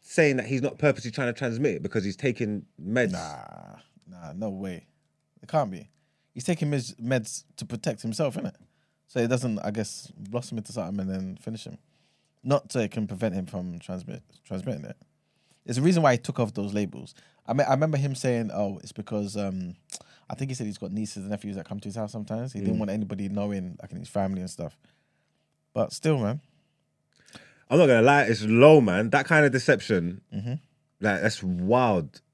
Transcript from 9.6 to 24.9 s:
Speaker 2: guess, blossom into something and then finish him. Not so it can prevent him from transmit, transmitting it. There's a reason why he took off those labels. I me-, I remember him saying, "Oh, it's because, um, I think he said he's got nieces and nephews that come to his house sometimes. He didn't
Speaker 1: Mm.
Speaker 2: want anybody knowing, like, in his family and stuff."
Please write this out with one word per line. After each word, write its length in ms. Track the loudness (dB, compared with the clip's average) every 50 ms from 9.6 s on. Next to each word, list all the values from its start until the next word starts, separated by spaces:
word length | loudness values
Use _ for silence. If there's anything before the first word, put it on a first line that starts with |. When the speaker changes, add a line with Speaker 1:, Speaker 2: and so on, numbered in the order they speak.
| -4 -4
Speaker 2:
guess, 400 | -4 -4 -6 -6 -8 -16 -16 -20 -18
blossom 400 | -16 -14 -8 -8 -8 -8 -6 -8
into 140 | -10 -8 -8
something 280 | -8 -8 -6 -4 -4 -4
and 80 | -4 -4
then 280 | -4 -6 -6 -8 -10
finish 280 | -10 -10 -10 -10 -10 -12
him. 120 | -14 -18 -18 _ _ _ _ _ _ _ _ _ _ _ _ -2
Not 280 | 0 0 0 0 -2
so 80 | -2 -2
it 100 | -2 -2
can 140 | -2 -4 -4
prevent 280 | -4 -4 -2 -2 -2 -2
him 100 | -2 -6
from 320 | -6 -8 -8 -8 -8 -10 -12
transmit, 440 | -10 -10 -10 -10 -10 -12 -14 -14 _ _ _ _ _
transmitting 400 | _ -10 -8 -6 -6 -8 -8 -10
it. 100 | -14 -16 _ -20 _ _ _ _ _ _ _ _ _ _ _ _
There's 120 | -6 -2
a 40 | 2
reason 200 | 2 4 4 6
why 120 | 6 6 4
he 40 |
took 220 | 4 0 -4 -2 -2
off 140 | -2 -2 -2
those 200 | -6 -6 -2 -2
labels. 400 | -2 -2 -2 -6 -14 -16 -18 -20 -20 _ _ _ _ _
I 80 | -4 0
me-, 100 | 0 2
I 80 | 2
remember 260 | 2 2 2 0 2
him 180 | 0 0 -2 -4
saying, 340 | -2 0 0 0 0 -2 -2 -2
"Oh, 260 | -2 -2 -2 -4 -8 -12
it's 80 | -14
because, 440 | -12 -12 -10 -6 -4 -4 -4 -4 -4
um, 380 | -4 -4 -4 -4 -6 -6 -8 -10 _ _ _ -16 -16 -16 _ -20 _ _ _
I 60 | -8
think 140 | -6 -6 -6
he 40 | -6
said 100 | -6 -6
he's 100 | -8 -8
got 140 | -8 -8 -6
nieces 260 | -4 -4 -6 -6 -8
and 120 | -10 -8 -6
nephews 260 | -8 -6 -6 -8 -8
that 80 | -8 -8
come 120 | -10 -10 -10
to 60 | -10
his 80 | -8 -6
house 160 | -6 -6 -6
sometimes. 420 | -8 -10 -8 -6 -6 -6 -6 -8 -6
He 60 | -4
didn't 160 | -2 0 0
Speaker 1:
Mm. 40 | 0
Speaker 2:
want 120 | -2 -2
anybody 360 | -2 -4 -4 -4 -6 -6 -6 -4
knowing, 480 | -4 -2 -2 -2 -4 -4 -6 -8 -12 -14
like, 100 | -16 -14
in 80 | -12 -12
his 80 | -12 -6
family 320 | -4 -2 -2 -2 -2 -4
and 80 | -6 -8
stuff." 280 | -8 -10 -10 -10 -12 _ _ _